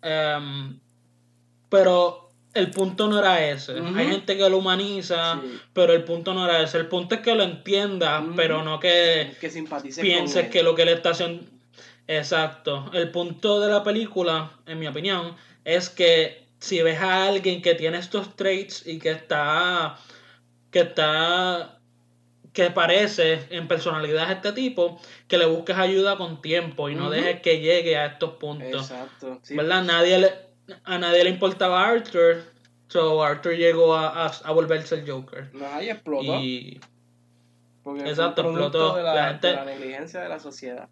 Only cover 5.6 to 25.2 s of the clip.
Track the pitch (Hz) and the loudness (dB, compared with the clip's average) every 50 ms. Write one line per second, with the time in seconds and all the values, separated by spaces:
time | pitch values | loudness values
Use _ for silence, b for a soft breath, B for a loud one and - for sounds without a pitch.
5.6 | - _ _ 180 180 165 170 165 - - 170 165 165 185 185 185 180 175 170 165 | -18 _ _ 2 6 6 6 4 4 0 -6 -6 -4 -4 -4 -2 0 2 2 2
6.6 | 160 156 160 170 165 165 - 170 180 180 233 220 - 240 226 220 202 175 170 - | 2 2 0 -4 -4 -2 -4 -4 -2 -2 -4 -2 0 0 2 2 2 0 -2 -10
7.6 | - 185 202 196 202 202 196 185 170 156 147 151 156 160 170 175 165 160 156 156 | -4 -2 0 0 0 -2 -2 0 0 0 0 0 -2 -4 0 0 0 2 2 -2
8.6 | 156 156 156 151 151 180 175 175 170 170 165 156 151 139 135 - - 156 156 165 | -2 -4 -6 -2 2 4 4 4 4 4 2 2 0 -4 -8 -10 -12 -10 -10 -10
9.6 | 156 - 156 143 135 143 - - 208 190 175 175 175 - - 180 170 - - 185 | -10 -8 -10 -10 -10 -10 -8 -2 0 2 2 2 0 0 0 0 -2 0 2 2
10.6 | 165 165 165 160 165 165 170 165 - 175 165 165 175 170 170 170 - - - _ | 4 4 4 4 4 4 4 2 2 -2 0 0 -4 -6 -6 -10 -12 -18 -20 _
11.6 | _ _ B B B B B B B _ 160 156 147 139 180 160 160 156 156 - | _ _ B B B B B B B _ -4 -4 -2 -2 0 0 0 -2 -4 -8
12.6 | - - 113 - 135 - - 180 170 165 - 175 170 175 170 - - 214 208 208 | -8 -6 -6 -6 -8 -6 -2 -2 -2 -2 -2 -4 -6 -6 -8 -4 0 2 2 2
13.6 | 208 208 208 208 208 208 202 220 226 208 - 196 180 170 160 160 156 156 - _ | 2 2 2 2 2 2 -2 -2 -2 -4 -4 -2 0 0 0 -2 -4 -6 -12 _
14.6 | _ - 160 160 160 151 139 151 160 196 196 180 170 170 170 B B B B B | _ -14 -10 -8 -8 -8 -8 -6 -4 -4 -4 -4 -4 -8 -12 B B B B B
15.6 | B 151 165 175 175 - - - 180 170 165 165 160 160 - - _ _ _ _ | B 0 0 0 0 -2 -2 2 4 6 6 6 4 0 -2 -12 _ _ _ _
16.6 | - - 190 170 165 165 160 160 190 190 185 190 190 196 202 196 185 190 180 175 | -8 -4 0 2 2 2 2 0 0 0 2 2 2 2 0 0 0 0 -2 0
17.6 | 175 180 165 - 156 160 165 175 180 180 - 208 190 185 - - 196 196 190 190 | 2 2 2 2 2 -4 -4 -4 -8 -6 -6 -6 -6 -6 -8 -4 -2 0 0 0
18.6 | 196 - - - - 165 165 160 - 160 160 160 - - 160 151 147 147 151 165 | -4 -8 -12 -16 -12 -12 -12 -4 -4 -4 -4 -4 -4 -4 -2 -2 0 0 0 2
19.6 | 175 180 180 175 160 151 B B B B B B B B B B B _ _ _ | 2 0 0 0 -2 -4 B B B B B B B B B B B _ _ _
20.6 | _ _ - 180 170 175 - - 156 151 156 156 160 170 175 180 185 180 180 175 | _ _ 2 2 2 2 2 0 2 2 2 2 2 2 2 2 2 0 -2 -4
21.6 | 165 - - _ _ _ _ _ _ _ _ _ _ _ _ _ _ - _ - | -6 -8 -16 _ _ _ _ _ _ _ _ _ _ _ _ _ _ -14 _ 0
22.6 | 165 175 175 190 170 165 175 196 208 202 208 - 170 160 160 160 139 - 180 175 | 2 2 4 2 2 4 4 4 2 2 2 2 2 2 2 0 -4 -10 -10 -10
23.6 | 165 165 180 160 165 175 160 156 151 147 151 160 160 175 190 190 - 208 208 240 | -4 -2 -2 -2 -2 -2 -4 -4 -4 -2 0 0 0 -2 -4 -4 -4 -6 -4 -2
24.6 | 262 254 247 - 175 170 170 B B B B B | -4 -4 0 0 0 0 0 B B B B B